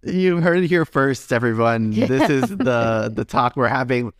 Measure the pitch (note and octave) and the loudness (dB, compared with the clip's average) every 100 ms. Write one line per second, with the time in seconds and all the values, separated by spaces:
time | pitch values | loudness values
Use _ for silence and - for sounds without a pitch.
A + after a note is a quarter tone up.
0 | - F3+ F#3 E3+ E3+ E3+ F3+ F3 D#3 C#3+ | -4 0 0 2 2 2 2 0 0 0
1 | C3+ C3 - A#2+ A#2+ A2+ A#2 A#2 A2 G#2+ | 0 -2 -2 0 0 0 0 0 -2 0
2 | A2+ C3 D3 C#3 B2 F#3+ B2+ A#2+ A2+ A2+ | 0 2 2 0 -2 -2 -2 0 0 -2
3 | A2+ A2 A#2 - B2 C#3 A#2+ C3 B2+ B2 | -2 -6 -4 0 0 0 -2 0 -2 -2
4 | A#2+ - | -4 -10